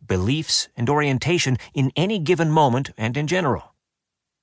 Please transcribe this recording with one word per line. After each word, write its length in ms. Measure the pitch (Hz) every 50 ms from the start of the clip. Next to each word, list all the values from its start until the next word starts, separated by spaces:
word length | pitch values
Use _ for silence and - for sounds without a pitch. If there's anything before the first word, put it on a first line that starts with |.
| -
beliefs, 600 | - 98 90 90 110 143 156 160 - - - - - _
and 140 | - 120 123
orientation 680 | 147 151 151 143 135 120 - 143 175 165 - 139 127 - - -
in 180 | _ 151 131 131 -
any 220 | 147 170 202 226 202
given 320 | 151 156 180 151 170 156
moment 400 | 151 151 151 135 117 131 139 - - -
and 180 | 110 117 120
in 100 | 143 151
general. 460 | 143 175 185 175 135 110 - - - _ _ _ _ _ _ _ _ _ _ _ _ _ _